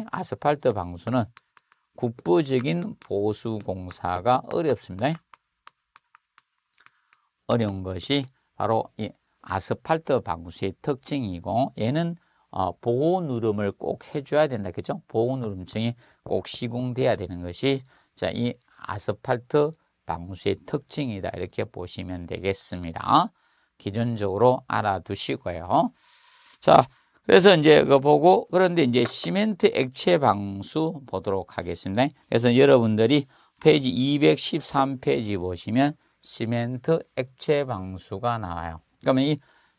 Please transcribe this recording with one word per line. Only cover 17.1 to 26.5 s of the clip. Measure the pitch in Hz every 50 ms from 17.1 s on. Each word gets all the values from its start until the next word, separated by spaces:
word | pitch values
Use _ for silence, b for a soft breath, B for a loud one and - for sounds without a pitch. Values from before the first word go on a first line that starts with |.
| 110
되는 | - 101 85 92 87 87
것이, | 87 87 - - 135 139 135 135 b b b b b b
자, | - - 90
이 | - - 117 123 120 - _ _ _ - -
아스팔트 | - - 98 - - 101 - _ - 127 117 120 _ - 147 147 151 160 _ _ _ _ _ _
방수의 | - 82 85 85 90 98 92 - 104 95 - -
특징이다, | - - 147 123 _ - - 147 127 107 95 87 90 -
이렇게 | 90 90 92 - - 107
보시면 | 110 - - 90 90 - - 92 90 90 90 87
되겠습니다. | 85 90 85 87 95 98 - - - - 90 87 85 - - - - 113 151 180 - _ _ _ _ _ _ _ _ _ _
기본적으로 | - 104 98 113 117 120 117 107 101 98 92 101 113 127 127 - -
알아두시고요. | _ - 107 107 104 98 92 82 - 101 - - - 139 - _ 95 87 82 85 90 107 147 170 - b b b b b b b b b b b b